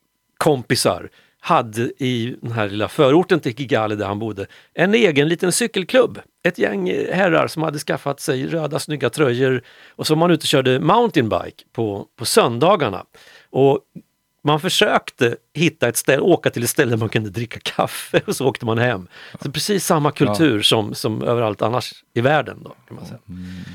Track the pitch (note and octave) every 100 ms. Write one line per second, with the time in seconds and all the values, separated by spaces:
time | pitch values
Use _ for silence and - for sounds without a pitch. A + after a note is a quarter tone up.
0 | _ _ _ - E3 C3+ - C3 B2 F2
1 | - _ _ _ - D#3+ A#2 G#2+ A#2 -
2 | B2+ A#2+ A#2 - A#2 A2+ G2+ G#2 G2 -
3 | C3+ D#3+ F3 E3+ C#3+ A2+ A#2+ B2 G#2+ G#2
4 | G2 G2+ A2+ G2 G2 - _ - F3+ A3+
5 | G3+ C#3+ D3+ E3+ F#3 - A#3 G3+ F3+ C4
6 | - G2+ - _ F3 - G3+ G3+ F3+ F#3
7 | - E3+ F#3+ D#3+ B2 E3 D#3 D3 - D#3
8 | C#3+ C#3 - C3 D3+ D#3+ D3 C#3+ - D3
9 | B2+ - C#3+ A#2+ C3+ B2+ - - - -
10 | C#3+ D#3 F3 D#3+ - C#3 C3 B2+ D#3 A3
11 | A#3 D#3 A2 F2 E2+ - - - A2 G2+
12 | A#2 - A2 A3+ D#3 A#2 D#3+ G3+ B2 F#2
13 | - _ - - _ C3 C#3 - - -
14 | - _ _ _ C#3 D3+ F3 - G#3+ A#3+
15 | - - A#2 A#2 _ - F3 - A#2 A2+
16 | - C#3 G3 D#3 C3 A#2+ A#2 - B2 A2+
17 | A2 A#2+ G#2+ F#2 A#2+ - - - - -
18 | - E3+ - - C3+ - A#2 A2+ B2 G2+
19 | F2+ - - - - C#3+ - G3 - E3
20 | C#3+ - C3+ G#2 D#3 G#2+ - A2+ G#2+ A#2+
21 | A#2 A2+ - A#2 A2 G#2 A2+ B2 - -
22 | _ A#2 B2 D3+ G#2+ F#2+ - - - -
23 | F2+ - - F2+ F#2 F#2 F#2